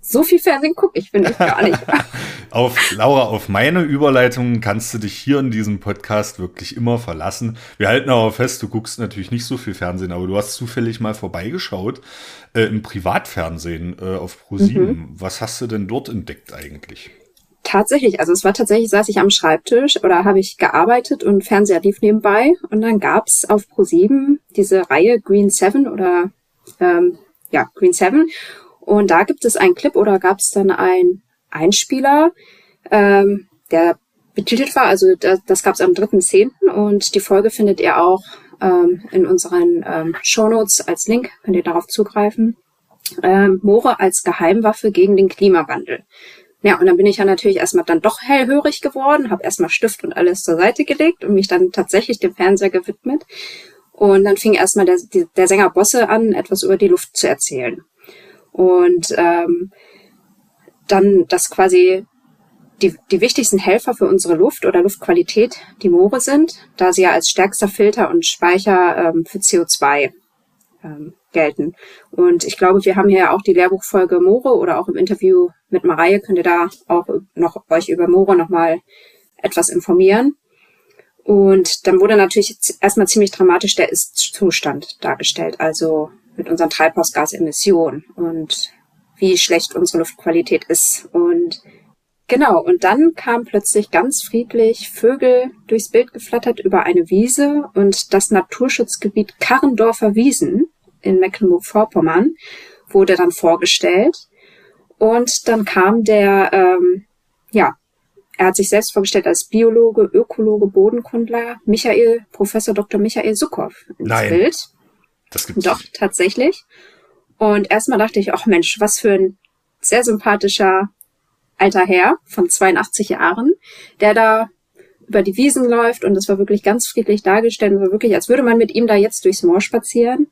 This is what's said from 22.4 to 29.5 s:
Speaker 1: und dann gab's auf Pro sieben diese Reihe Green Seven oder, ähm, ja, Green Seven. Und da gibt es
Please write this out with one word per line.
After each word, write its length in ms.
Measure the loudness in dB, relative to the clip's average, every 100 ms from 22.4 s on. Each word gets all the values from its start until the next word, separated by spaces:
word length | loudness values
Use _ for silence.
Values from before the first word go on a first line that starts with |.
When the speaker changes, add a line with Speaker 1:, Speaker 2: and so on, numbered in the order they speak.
| 2 0 -2
Speaker 1:
und 120 | -2
dann 180 | 0 0
gab's 460 | 0 -2 0 -4 0
auf 200 | -2 -2
Pro 140 | -2
sieben 560 | 2 2 2 2 0 -2 _
diese 360 | -4 0 0 0
Reihe 280 | 2 2 2
Green 320 | 0 2 2
Seven 380 | 0 0 0 -2
oder, 420 | -2 -2 0 -2 _ _ _ -20 -2
ähm, 400 | 0 2 2 -2 _ _ _
ja, 180 | -4 -4
Green 200 | 0 0
Seven. 340 | 2 2 2 0 -2 -18 -20 -20 _
Und 320 | 0 2 4
da 140 | 2
gibt 220 | 2 -2
es 100 | -4